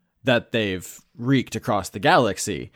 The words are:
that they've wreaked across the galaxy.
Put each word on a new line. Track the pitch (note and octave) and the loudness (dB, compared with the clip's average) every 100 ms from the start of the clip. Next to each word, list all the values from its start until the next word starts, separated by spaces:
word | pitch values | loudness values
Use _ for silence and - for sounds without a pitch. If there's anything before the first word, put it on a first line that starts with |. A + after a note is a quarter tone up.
| _ _ | _ _
that | - A#2+ - | 0 0 0
they've | A#2 G#2 F#2 - - _ - | -2 -2 -4 -8 -18 _ -6
wreaked | A#2+ C3+ - | 0 0 0
across | A2 - G#2 F#2 | -6 -2 -2 -4
the | G#2 | -2
galaxy. | C#3+ E3+ A2+ F#2+ - D#2+ - | 2 4 2 0 -6 -6 -10